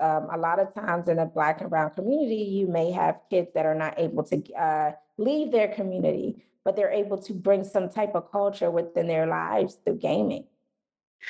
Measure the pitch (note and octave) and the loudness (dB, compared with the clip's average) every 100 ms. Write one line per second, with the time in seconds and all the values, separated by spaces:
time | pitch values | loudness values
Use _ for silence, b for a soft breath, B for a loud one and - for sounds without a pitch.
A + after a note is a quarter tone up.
0 | D#3+ D#3 - E3+ E3 F3+ - G#3+ G#3 F3 | 2 2 -2 -2 0 2 0 -2 -2 0
1 | F3+ E3 D#3+ D#3+ D3+ D#3+ - D#3+ D3+ - | 0 0 0 2 0 0 -2 0 0 -2
2 | G3+ D4+ B3+ A3 G3+ G3 F#3 E3 E3+ F3+ | 0 0 2 0 -2 0 0 2 0 2
3 | D#3+ D#3+ _ F#3 F3 E3 D#3 D#3 D#3 - | 0 -2 _ 0 0 0 0 0 -2 -2
4 | E3 D3+ D3+ D#3 - - D#3+ D#3 D3+ D3+ | -2 -2 -2 -4 -4 -2 0 2 0 -4
5 | _ - A3+ D4+ C4+ A#3 G#3 - F#3+ F#3 | _ -4 0 0 2 2 2 0 -4 0
6 | D#3+ D3 - B B _ - G3 G3 G#3 | 0 0 -4 B B _ -2 2 2 0
7 | G3+ G3 - F#3 F#3+ G3 F#3+ G3+ F#3 G#3+ | -2 -4 -6 -2 2 2 2 -2 -2 -2
8 | G#3 F3 - G3+ G3+ G3 F3 E3+ E3+ F3 | -2 -2 -2 0 0 0 0 0 0 -2
9 | E3+ D#3+ D#3+ E3 E3 G#3+ F#3+ - - - | 0 0 0 0 0 0 0 -2 -4 -2
10 | - F3+ G#3 - - _ _ _ _ _ | 0 0 0 -4 -10 _ _ _ _ _
11 | _ _ | _ _